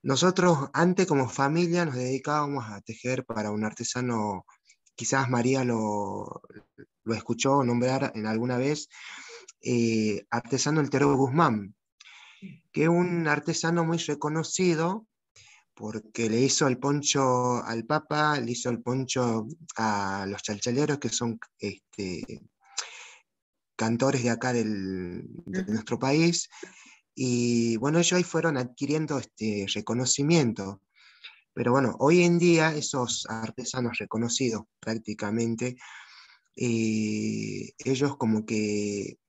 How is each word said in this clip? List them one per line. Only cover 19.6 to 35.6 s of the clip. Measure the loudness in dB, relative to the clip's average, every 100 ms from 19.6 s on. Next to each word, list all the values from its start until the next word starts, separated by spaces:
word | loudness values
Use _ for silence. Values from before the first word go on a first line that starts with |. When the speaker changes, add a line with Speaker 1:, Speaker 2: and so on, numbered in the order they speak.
| -12 -4
Speaker 1:
a | -2 0 -2 -4 -6
los | -6
chalchaleros, | -6 -4 -2 0 0 0
que | -2
son, | -2 -4 -6 -12 _
este, | -8 -8 _ -10 -8 -8 -10 -14 -18 _ _ -12 -12 -16 -20 -20 _ _ _ _ _ -4
cantores | -2 2 2 2
de | 0
acá | -2 -2
del, | 0 0 -2 -4 -6 -8 -10 -12 -16
de | -8 -8
Speaker 2:
Ujú. | -4
Speaker 1:
nuestro | -4 -4 -2
país, | 2 4 4 2 -6 -14 -20 -20 -20 -20 _
y | -4 0 2 2 2 2 0
bueno, | 2 2
ellos | 4
ahí | 2
fueron | 0 0 0 -2
adquiriendo | -4 -6 -2 -2 0 -4
este | -6 -6 -4 -2 -2
reconocimiento. | -4 -2 -2 2 2 4 4 4 0 -8 -10 _ _ -20 _ -20 -20 _
Pero | -2 2
bueno, | 4 2 2
hoy | 4 6
en | 6 6
día | 6 6 4
esos | 0 -4 -2 -2 -4 -6
artesanos | -6 -6 -8 -8 -4 -4 -4
reconocidos | -4 -2 0 0 0 -2 -8 _
prácticamente, | -6 -6 -6 -6 -2 0 0 -2